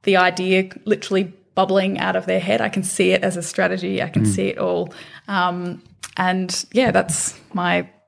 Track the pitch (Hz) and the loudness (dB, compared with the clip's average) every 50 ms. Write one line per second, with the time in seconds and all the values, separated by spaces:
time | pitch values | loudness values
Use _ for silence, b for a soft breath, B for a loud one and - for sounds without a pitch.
0 | _ 202 190 185 180 180 180 180 185 185 185 190 190 185 - - - 208 208 - | _ 4 4 4 4 4 2 0 0 2 2 2 2 0 -8 -12 -2 -2 -2 -2
1 | - - 196 185 202 175 - _ _ _ _ - 190 190 190 196 190 190 190 - | -2 -2 0 0 0 -2 -6 _ _ _ _ 0 2 4 4 2 2 2 -2 0
2 | - 185 185 185 180 185 185 190 175 180 208 226 226 208 - 196 185 185 - - | -2 0 0 -2 -2 0 -2 0 0 0 0 0 0 0 -2 -2 -4 -4 0 2
3 | 190 185 185 - 196 190 180 175 170 - - - 190 180 185 185 175 185 196 - | 2 4 4 2 0 -2 -4 -4 -8 -6 -2 -2 0 0 0 -2 -4 -4 -2 -2
4 | - 156 147 - - 214 196 185 190 190 - - 190 180 180 175 175 175 B B | -4 0 0 2 2 2 2 0 -2 -2 -2 -2 -2 -2 0 -2 -2 -6 B B
5 | B B B B B - 196 190 180 180 175 180 175 180 175 - - - - _ | B B B B B -4 -2 0 0 0 -2 -2 -6 -8 -8 -10 -16 -20 -18 _
6 | - - - - 185 185 185 185 185 180 - - - _ - 226 262 240 - - | -16 -12 -6 -2 0 0 0 0 -2 -2 -4 -6 -6 _ 0 2 2 4 4 2
7 | - - 156 - - - - - - _ - 190 180 175 175 175 175 - _ _ | 2 2 -2 -4 -4 -6 -8 -10 -20 _ -4 -2 0 2 0 0 -2 -4 _ _
8 | _ | _